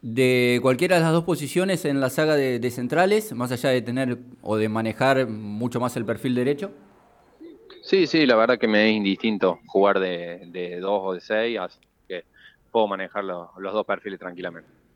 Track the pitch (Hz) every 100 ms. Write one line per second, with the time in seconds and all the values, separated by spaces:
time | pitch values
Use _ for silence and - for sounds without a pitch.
0 | 117 117 127 127 123 123 131 127 180 180
1 | 165 165 165 165 143 170 190 180 151 139
2 | 131 127 156 151 135 123 120 117 123 151
3 | 185 214 214 113 123 123 143 127 113 120
4 | 131 120 - - - 107 110 110 113 107
5 | 131 135 123 107 107 104 120 120 120 127
6 | 110 113 131 123 123 143 196 - - _
7 | _ _ _ _ - - - - - 196
8 | 160 165 143 113 113 123 117 107 107 107
9 | 98 95 113 104 92 85 - 98 101 98
10 | 92 87 87 87 87 87 87 90 92 101
11 | 95 92 - 107 117 110 90 _ _ _
12 | _ 90 - _ - _ _ 113 107 98
13 | 95 101 98 90 87 87 95 104 98 98
14 | - 95 92 87 90 85 82 _ _